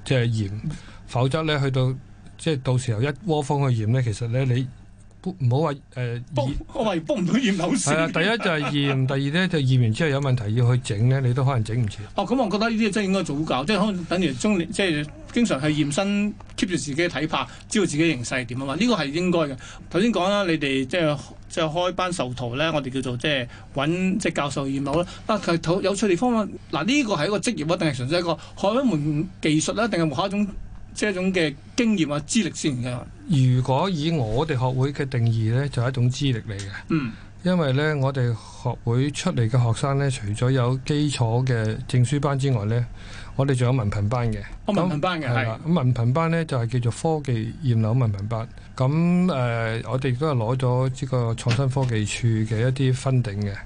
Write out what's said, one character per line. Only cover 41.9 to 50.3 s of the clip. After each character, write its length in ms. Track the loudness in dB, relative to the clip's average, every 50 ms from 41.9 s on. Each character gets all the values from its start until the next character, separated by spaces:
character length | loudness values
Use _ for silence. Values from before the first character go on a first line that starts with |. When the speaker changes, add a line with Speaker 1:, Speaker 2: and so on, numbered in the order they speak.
| 2 2 4
Speaker 1:
書 140 | 4 2 0
班 180 | 2 0 0 2
之 120 | 2 2
外 120 | 2 2 0
呢， 200 | 0 0 0 -2 -2 -6 -12 -14 -14 -14 -14 -14 -6 0
我 100 | 0 2
哋 80 | 2 2
仲 120 | 2 2
有 60 | 2
文 180 | 2 2 0 0
憑 160 | 0 0 0 0
班 220 | 0 0 0 -2
嘅。 60 | -2 -4 -8 -10 -12 -6 -4
Speaker 2:
哦， 80 | 0 0
文 100 | 2 2 0
憑 100 | 0 0
班 200 | 0 0 -2 -2
嘅， 60 | -2
Speaker 1:
咁， 40 | 0
係 140 | 0 0 0 0
啦， 120 | -4 -4 -2
Speaker 2:
係。 40 | 0
Speaker 1:
咁 40 | 2
文 200 | 4 4 2 2
憑 180 | 2 2 2
班 180 | 2 2 2 2
呢， 140 | 2 0 0
就 140 | 0 -2 -2
係 200 | -2 0 -2 0
叫 120 | 0 0
做 300 | -2 0 0 0 0 0
科 120 | 0 -2
技 220 | -2 -2 -2 -4 -6 -2 0
驗 160 | 2 2 4
樓 120 | 2 2 2
文 180 | 2 2 2
憑 160 | 0 -2 -4 -4
班。 200 | -4 -6 -6 -8 -12 -16 -16 -16 -2
咁， 480 | 0 0 2 4 4 4 4 4 4 4
誒， 560 | 2 2 2 0 0 0 0 0 -2 -2 -4 -4 -2
我 80 | -4 0
哋 200 | 0 0 0 0
都 120 | 0 0